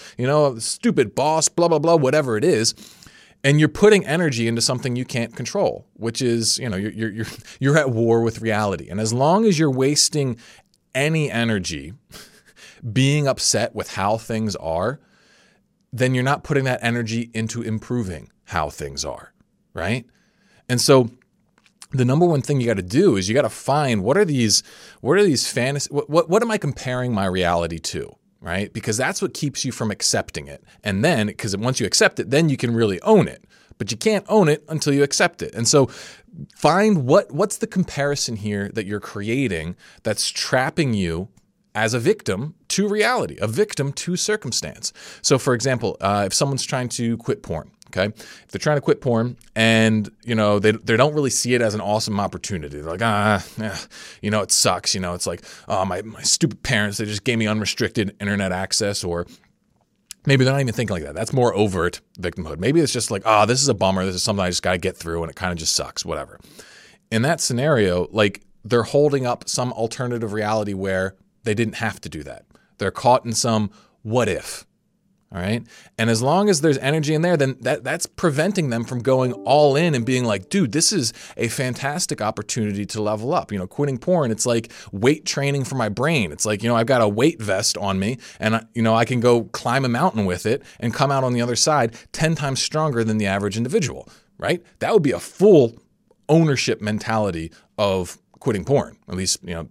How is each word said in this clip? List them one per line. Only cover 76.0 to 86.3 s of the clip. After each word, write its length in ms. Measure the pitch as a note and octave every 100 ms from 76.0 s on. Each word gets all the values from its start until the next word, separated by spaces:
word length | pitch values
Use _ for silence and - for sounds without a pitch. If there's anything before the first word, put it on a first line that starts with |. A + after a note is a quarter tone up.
| A#2
as 120 | A2
long 280 | C3 F3 G#3
as 120 | D#3+
there's 160 | D#3 C3+
energy 360 | C3+ D#3+ D3
in 80 | D#3
there, 160 | F3 E3
then 200 | C3+ C3
that, 220 | B2 D3
that's 220 | B2+ D#3+ -
preventing 640 | - F3 C#3 F3+ G3 C#3+
them 140 | A#2
from 160 | A2+ B2
going 340 | B2+ C3 B2+
all 420 | A#2+ A2+ D3 D3 C#3
in 180 | F3 C3
and 100 | A#2
being 200 | B2+ A#2+
like, 240 | G2+ -
"Dude, 220 | G3 C3+
this 200 | D3 -
is 220 | G3+ A#2 - - -
a 100 | A2+
fantastic 760 | B2+ B2+ A#2+ C#3 D#3 - D3
opportunity 640 | G#2+ G#2+ G#2 B2+ G#2 G2+ G2
to 140 | A2
level 320 | G#2 G#2+ A#2+
up." 180 | E3 -
You 60 | G2+
know, 100 | F#2
quitting 300 | - C#3+ B2+
porn, 340 | - F3+ B2+
it's 140 | G#2+ B2
like 260 | A#2 A2+ - -
weight 340 | G2+ A#2+ D#3 -
training 400 | - C#3 C#3 B2+
for 100 | C3
my 140 | A2
brain. 420 | G2+ C#3+ D#3 F2